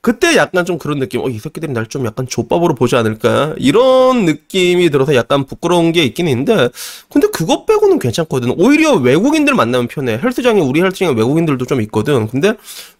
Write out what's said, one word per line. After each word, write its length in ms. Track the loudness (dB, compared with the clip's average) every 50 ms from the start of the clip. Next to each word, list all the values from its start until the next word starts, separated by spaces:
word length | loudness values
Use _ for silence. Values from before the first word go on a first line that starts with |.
그때 360 | 0 -2 0 0 0 2 4
약간 280 | 2 2 2 0 -4 -2
좀 140 | -2 -4 -6
그런 220 | -4 -6 -4 -4
느낌, 200 | -4 -4 -4 -4 -4
"어, 60 | -4
이 120 | -6 -8
새끼들이 320 | -10 -12 _ -10 -10 -6 -6
날 140 | -6 -6 -6
좀 180 | -6 -6 -6
약간 180 | -6 -6 -6 -8 -8
족밥으로 480 | -6 -6 -4 -2 -2 0 0 0 0
보지 180 | 0 0 0 2
않을까?" 600 | 0 0 -2 -4 -2 -2 0 0 2 0 -2 -4 -2
이런 680 | 0 2 2 4 4 4 4 4 4 4 2 2 2
느낌이 640 | 0 -2 -4 _ _ -4 -2 0 2 2 2 2 2
들어서 220 | 2 2 0 2 2
약간 280 | 0 0 _ 0 -2 -2
부끄러운 460 | -4 -8 -8 -4 0 0 2 2 2
게 140 | 2 2 0
있긴 240 | 0 -2 -2 -2 -2
있는데, 400 | 0 -2 0 0 2 2 2 0 -2 -8 -16 -16 -16 -18 -20 _ 0
근데 140 | 2 2
그것 400 | 2 0 -2 -2 -2 -2 -2 0
빼고는 320 | 0 2 2 4 2 2 2
괜찮거든. 560 | 0 -2 -2 -2 -4 -4 -4 -4 -2 -2 0 2
오히려 340 | 2 4 4 4 4 2 2
외국인들 600 | 2 4 4 2 4 2 2 0 0 0 0 2
만나면 340 | 0 0 0 0 -2 -2 -4
편해. 280 | -6 -6 -4 -4 -4 -2 -2
헬스장에, 380 | -4 -4 0 0 2 2 2
우리 220 | 2 2 2 2 0
헬스장에 320 | 0 0 -2 -2 -2 0
외국인들도 480 | 0 0 0 0 0 0 0 -2 -2 -2
좀 140 | -4 -2 -2 -2
있거든. 460 | -2 -2 -4 0 0 0 0 0 -2
근데 260 | -4 0 0 0 -2 -2 _ -20 -20 -20 -20 -20 _ _